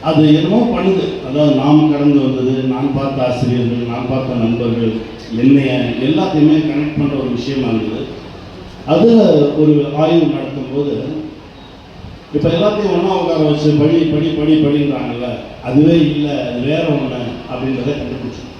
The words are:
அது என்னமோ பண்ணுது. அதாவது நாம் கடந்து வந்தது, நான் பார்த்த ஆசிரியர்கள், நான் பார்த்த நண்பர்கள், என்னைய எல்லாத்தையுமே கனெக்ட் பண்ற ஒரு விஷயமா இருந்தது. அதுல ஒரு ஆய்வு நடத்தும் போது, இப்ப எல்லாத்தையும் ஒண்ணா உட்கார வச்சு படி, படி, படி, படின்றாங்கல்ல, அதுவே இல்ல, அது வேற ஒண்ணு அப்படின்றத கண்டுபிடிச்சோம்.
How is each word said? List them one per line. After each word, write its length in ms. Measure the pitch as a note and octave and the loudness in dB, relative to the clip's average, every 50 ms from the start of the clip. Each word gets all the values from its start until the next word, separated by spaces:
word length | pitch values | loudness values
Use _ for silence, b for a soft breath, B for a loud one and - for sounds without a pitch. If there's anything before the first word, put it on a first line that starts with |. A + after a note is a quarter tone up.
| - | -2
அது 320 | D#3+ D#3 D3+ D#3 D3+ D3+ | 0 2 4 6 6 6
என்னமோ 420 | D#3 - - G3 A#3 A#3 - - F3 | 4 4 2 2 2 2 2 0 0
பண்ணுது. 500 | F#3 F#3+ F#3+ - - - - - - - | 0 0 0 0 0 -4 -6 -8 -8 -6
அதாவது 260 | C3 D3 D3+ C#3+ C3+ | 0 2 2 4 2
நாம் 360 | C3 C3 C#3+ D3+ D#3 D#3 D#3 | 2 4 4 6 6 6 4
கடந்து 280 | D3 C#3+ C#3+ D3 C#3+ C#3+ | 2 2 2 4 4 4
வந்தது, 320 | C3 B2+ B2+ C3 B2+ B2+ | 2 2 -2 0 0 -2
நான் 420 | B2 C3 B2+ C3 C3 C3+ C#3+ C#3 - | -2 -2 -2 -2 -2 -2 -2 -2 -2
பார்த்த 300 | - C#3 C#3 C#3 C3+ B2+ B2 | -2 -4 -4 -2 -2 -2 -2
ஆசிரியர்கள், 600 | B2 B2 A#2+ A#2+ B2 A#2+ A#2 A2+ A#2+ A#2+ A#2+ A#2 | 0 -2 0 0 0 0 0 0 -2 -2 -4 -4
நான் 220 | A#2+ B2 B2 B2 | -6 -6 -4 -4
பார்த்த 260 | C3 C3 C3 B2+ B2 | -4 -4 -2 -4 -2
நண்பர்கள், 580 | A#2 A2+ A2+ A#2 A#2 A#2+ A#2 A2+ A#2 A2+ A2 G#2+ - - - - - - - A#2 A2 | -2 0 0 0 0 0 -2 0 0 0 -2 -2 -4 -8 -10 -14 -16 -12 -8 -4 2
என்னைய 340 | B2 C3+ C#3 C#3 C3+ C3 C#3 C#3 A#2+ A#2 A#2 A2+ | 4 4 4 4 4 2 0 0 -2 -2 -2 -2
எல்லாத்தையுமே 560 | C3 C#3+ D3+ D3+ F#3 - - D#3 D3 D#3 D#3 D#3 | 0 0 2 0 0 0 2 2 4 4 4 4
கனெக்ட் 400 | D#3 D3+ C#3+ C#3+ D3 D3+ - D3 | 2 0 -2 -2 -4 -4 -4 -2
பண்ற 180 | D3 C#3 C#3 | -2 -2 -2
ஒரு 140 | C3 B2+ B2 A#2+ | -4 -4 -4 -4
விஷயமா 320 | A#2 A#2+ C#3 C#3 C3 B2 A2+ | -6 -6 -4 -4 -4 -2 -2
இருந்தது. 380 | A2+ A2 G#2+ G#2 - - - - - - - - - - - - - - - - - - - | -2 -2 -2 -4 -6 -8 -8 -10 -12 -14 -16 -16 -18 -18 -18 -18 -18 -18 -18 -18 -18 -16 -4
அதுல 360 | - D#3 E3+ G#3+ A#3 A#3 A3+ G3 F3 | 0 2 4 6 6 6 6 6 6
ஒரு 540 | D#3+ D3 C#3+ - - D3+ D3+ D3+ D3+ D3 C#3 - - D3+ | 4 4 4 2 2 2 4 4 4 4 2 0 0 0
ஆய்வு 280 | D#3+ D#3+ E3+ E3+ D3+ | 0 2 4 2 2
நடத்தும் 500 | C#3 - C3+ C3+ C3 C3+ D3 - B2+ C3 | 2 -2 -4 -6 -6 -8 -8 -8 -6 -4
போது, 280 | C#3+ C#3+ C#3+ C#3+ - - - D#3 D#3 - - - - - - - - - - - - - - - - - - - - - - - | -4 -4 -2 -4 -4 -6 -6 -8 -8 -10 -12 -16 -18 -20 -20 -20 -20 -20 -20 -20 -20 -20 -20 -20 -18 -18 -18 -18 -18 -18 -6 -4
இப்ப 160 | D3 D3 E3 | 0 0 0
எல்லாத்தையும் 440 | E3 E3+ G3+ G#3+ G#3 G#3+ G3+ F#3+ F3 | 2 2 2 2 2 0 -2 0 0
ஒண்ணா 220 | E3+ F#3 F#3+ F#3+ | 0 0 0 0
உட்கார 240 | F3 E3+ E3+ E3 D#3 | 0 0 0 0 2
வச்சு 300 | D#3 D3+ D3 D3 D3+ D3+ | 2 2 2 2 2 2
படி, 280 | D3 D3 D3 D#3 E3 E3 | 2 4 4 4 4 2
படி, 300 | D#3 D3 D3 D3+ D#3+ E3 | 2 2 0 0 0 -2
படி, 260 | D3+ D3+ D3+ D#3 D#3 | -2 -2 2 2 2
படின்றாங்கல்ல, 800 | D#3 C#3+ C#3+ C#3+ D3 C#3+ C#3 C3+ B2 A#2+ A#2+ A#2+ A#2+ B2 A#2+ A2+ - - - - - - | 4 4 2 2 0 0 -2 -2 -4 -4 -6 -6 -6 -6 -8 -8 -10 -10 -14 -16 -12 -10
அதுவே 360 | B2 B2+ C#3 D#3 E3 E3+ E3 | 0 2 4 4 6 4 4
இல்ல, 480 | D3+ C#3+ D3 D3 D3 D3 C#3+ C3 B2 A#2+ | 2 2 0 -2 -2 -4 -4 -4 -6 -6
அது 120 | A#2+ A#2+ | -6 -4
வேற 240 | B2 C#3+ D3+ D#3+ E3+ | -4 -2 -2 -2 0
ஒண்ணு 400 | D#3 D3 C3 C3 B2+ A#2+ B2 A#2+ A2+ - - - - - | 0 -2 -2 -2 -4 -6 -8 -8 -8 -10 -12 -12 -12 -10
அப்படின்றத 360 | B2 C3 C3 C3 B2 - C#3+ | -6 -4 -4 -4 -4 -4 -4
கண்டுபிடிச்சோம். 640 | C#3+ D3 B2+ A#2+ B2+ B2+ - - - - - - - - | -4 -6 -6 -8 -10 -10 -10 -12 -12 -12 -16 -16 -18 -20